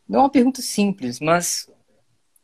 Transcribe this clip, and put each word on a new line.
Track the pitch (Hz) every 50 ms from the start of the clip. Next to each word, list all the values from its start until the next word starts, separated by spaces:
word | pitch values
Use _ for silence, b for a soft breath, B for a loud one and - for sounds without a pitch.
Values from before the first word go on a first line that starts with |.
| _
Não | - 196 247
é | 277
uma | 277
pergunta | - 262 240 262 254 -
simples, | - - - 208 202 202 190 - 131 120 123 -
mas | 151 160 170 175 170 - - - - _ _ _ _ _ _ _ _ _ _ _ _ _ _ _